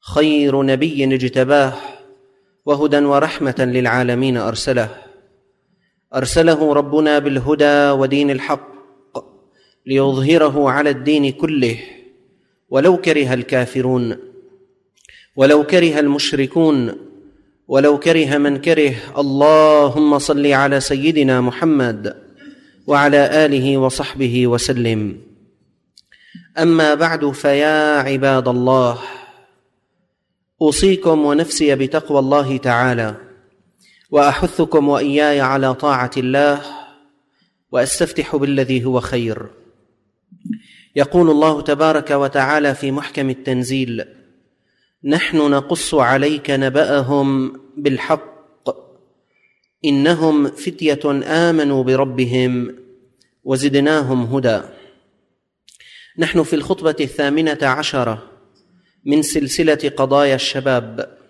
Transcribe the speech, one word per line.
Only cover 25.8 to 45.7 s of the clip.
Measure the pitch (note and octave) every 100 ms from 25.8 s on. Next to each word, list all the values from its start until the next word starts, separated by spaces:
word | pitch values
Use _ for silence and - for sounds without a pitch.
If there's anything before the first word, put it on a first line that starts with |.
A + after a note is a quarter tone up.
| _ _ _ _ _ - - -
أما | E3 E3 D#3
بعد، | D3 E3 D#3+ D3
فيا | C3+ D3 C#3 D3+ D#3 D3+ D3
عباد | C3+ C3+ C#3 C3+ B2+
الله، | B2 B2 C3 B2 A#2+ - - - - _ _ _ _ _ _ _ _ _ _ _ _
أوصيكم | D#3 C#3 G3 F#3+ E3+ D#3+
ونفسي | D3 D3 E3 - D3+
بتقوى | C3+ C3+ D#3 D#3 C#3+
الله | C3+ C#3+ C3+ C3+
تعالى، | B2+ A#2+ B2+ A#2+ A2 G#2 - - _ _ _ _ _ _ _
وأحثكم | D3 C#3+ C3 F3 - D#3 D#3+ C#3+
وإياي | C#3+ C#3+ C#3+ D3+ C#3+
على | C3 C3+ C3+
طاعة | C3 D3 C3 B2+ C3
الله، | B2+ C3+ C#3+ C#3+ D3 - - _ _ _ _ _ _ _ _
وأستفتح | C3 B2+ - E3 - C#3+ D3
بالذي | C#3 C#3 B2+ C3
هو | B2 B2+
خير. | A#2 B2+ A#2 G#2 - - _ _ _ _ _ _ _ - - - _ - _ -
يقول | C#3 F3 E3+
الله | D3+ D#3 D3+
تبارك | C#3+ C#3+ D#3+ D3+ D3
وتعالى | C#3+ C#3 C#3 C3+ D3+ D3
في | C3+ C#3
محكم | C3+ C#3+ - C3+
التنزيل: | C3 - B2+ B2 C3+ B2+ A#2 - - _ _ _ _ _ _ _ _
"نحن | C#3 D#3 - E3
نقص | D3 C#3+ C#3